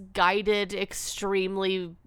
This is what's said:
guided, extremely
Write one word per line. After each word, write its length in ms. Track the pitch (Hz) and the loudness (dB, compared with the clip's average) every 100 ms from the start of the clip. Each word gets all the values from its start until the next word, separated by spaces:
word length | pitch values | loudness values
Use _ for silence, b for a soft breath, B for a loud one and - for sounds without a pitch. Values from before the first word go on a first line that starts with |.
| 190 | -8
guided, 580 | - 180 202 208 208 196 | 2 4 4 2 2 0
extremely 1200 | 202 190 - - - 196 196 185 190 190 185 175 170 | -4 -6 -6 -8 -4 0 0 0 0 0 0 -4 -10